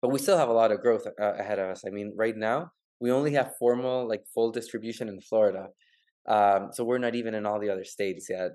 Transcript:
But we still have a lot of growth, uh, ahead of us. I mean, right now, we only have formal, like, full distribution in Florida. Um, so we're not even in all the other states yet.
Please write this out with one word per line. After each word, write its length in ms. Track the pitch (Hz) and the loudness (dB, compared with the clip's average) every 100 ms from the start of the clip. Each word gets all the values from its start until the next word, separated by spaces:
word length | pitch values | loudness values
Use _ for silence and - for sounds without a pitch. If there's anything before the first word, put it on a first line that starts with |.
But 100 | 123 | 0
we 80 | 139 | 0
still 180 | 269 185 | 4 4
have 120 | 135 | 6
a 40 | |
lot 180 | 117 113 | 6 4
of 100 | 107 | 4
growth, 240 | 123 110 104 | 4 2 0
uh, 260 | 104 104 | -2 -2
ahead 260 | - 101 101 | -2 -4 -2
of 100 | 95 | -4
us. 140 | 92 101 | -6 -8
I 40 | |
mean, 240 | 101 104 104 | -8 -8 -2
right 180 | 113 110 | -2 0
now, 360 | 110 127 170 _ _ _ | -2 -2 -4 _ _ _
we 100 | 120 | 0
only 220 | 131 147 | 2 2
have 220 | 143 127 - | 0 -2 0
formal, 500 | 120 123 127 127 120 | 2 2 0 -2 -2
like, 160 | 107 - | -6 -4
full 180 | - 117 | 0 0
distribution 560 | 117 113 117 110 113 113 | 0 -8 -8 -8 -8 -8
in 100 | 95 | -10
Florida. 460 | - 113 104 95 95 _ _ _ _ _ - | -2 4 4 2 -10 _ _ _ _ _ 0
Um, 420 | 107 101 98 98 | 4 6 4 0
so 120 | - | -6
we're 140 | 117 123 | -2 0
not 180 | 123 120 | 0 -2
even 180 | 113 | -4
in 120 | 110 104 | -4 -2
all 140 | 104 | -2
the 100 | 104 | -2
other 160 | 95 98 | -4 -6
states 420 | - 101 92 - | -6 -6 -6 -8
yet. 220 | 92 92 | -6 -6